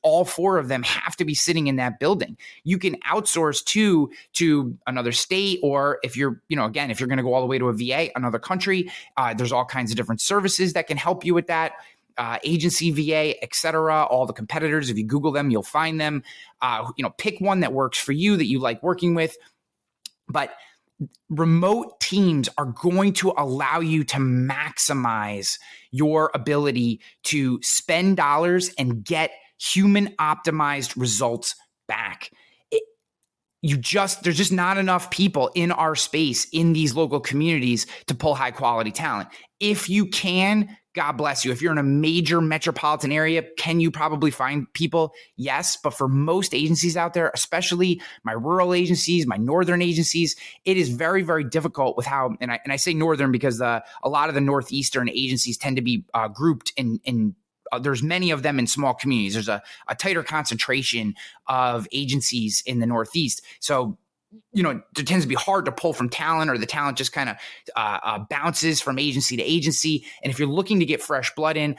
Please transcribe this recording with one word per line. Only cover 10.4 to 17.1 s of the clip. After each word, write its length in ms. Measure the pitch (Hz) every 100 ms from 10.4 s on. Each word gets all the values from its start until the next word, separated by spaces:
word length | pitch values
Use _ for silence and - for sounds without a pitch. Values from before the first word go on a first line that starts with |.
| 190 185 185
that 160 | 180 -
can 80 | 147
help 280 | 165 180
you 100 | 170
with 120 | 175 175
that. 280 | 165 160 - - _ _ -
Uh, 220 | 117 117
agency 480 | 147 165 165 - 165
V 240 | 147 151
A, 240 | 156 151 -
et 120 | 120
cetera, 520 | - 160 160 160 156 151
all 200 | 127 123
the 60 |
competitors, 580 | - 107 156 156 156 131
if 80 | 110
you 60 |
Google 260 | 110 143 151
them, 200 | 143 143
you'll 120 | 110
find 380 | - 151 160 160
them. 240 | 151 147 - - - _
Uh, 300 | 127 113 117 123
you 80 |
know, 60 | 127